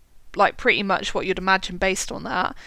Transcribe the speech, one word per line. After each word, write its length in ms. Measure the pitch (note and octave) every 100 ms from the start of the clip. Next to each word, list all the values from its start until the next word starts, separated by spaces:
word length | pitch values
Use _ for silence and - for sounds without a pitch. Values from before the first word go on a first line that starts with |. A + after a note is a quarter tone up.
| - - - F#3
like, 200 | G3 -
pretty 240 | B3 G3+
much 320 | G3 F#3 G3+
what 120 | G3 F3+
you'd 120 | F3+
imagine 400 | F#3 F#3+ - F3+
based 340 | F#3+ F#3 -
on 120 | -
that, 300 | E3 F3+ - -